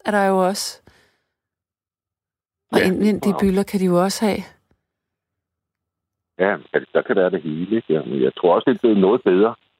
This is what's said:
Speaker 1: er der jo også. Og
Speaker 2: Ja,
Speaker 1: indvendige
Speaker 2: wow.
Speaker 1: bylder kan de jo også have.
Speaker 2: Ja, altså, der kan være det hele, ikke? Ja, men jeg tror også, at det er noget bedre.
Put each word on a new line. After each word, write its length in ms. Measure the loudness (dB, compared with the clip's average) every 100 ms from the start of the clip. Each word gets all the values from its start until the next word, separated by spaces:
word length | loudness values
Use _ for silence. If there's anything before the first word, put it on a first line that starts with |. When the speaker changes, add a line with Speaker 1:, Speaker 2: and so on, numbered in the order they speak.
| -4
Speaker 1:
er 60 |
der 140 | 0 0
jo 220 | 2 0
også. 340 | -2 -8 -14 _ _ _ _ _ _ _ _ _ _ _ _ _ _ _ _ _ _ _
Og 80 | 0
Speaker 2:
Ja, 60 | 0
Speaker 1:
indvendige 460 | 2 0 0 -2
Speaker 2:
wow. 60 | 0
Speaker 1:
bylder 220 | 0 0
kan 160 | -2 -2
de 60 | 0
jo 180 | 2
også 220 | 0 0 -2
have. 140 | -2 -8 _ _ _ _ _ _ _ _ _ _ _ _ _ _ _ _ _ _ -2
Speaker 2:
Ja, 180 | -2 -2 -4
altså, 160 | -4 -2
der 80 | -4
kan 140 | 0 0
være 140 | 0
det 120 | -2
hele, 340 | -6 -8 -4 -4
ikke? 180 | -2
Ja, 80 | -4
men 180 | -2 -2
jeg 120 | -2 0
tror 200 | 2 2
også, 140 | 2
at 120 | 0
det 100 | 2
er 40 | 4 4
noget 140 | 2
bedre. 320 | 2 2 2 -2 _ _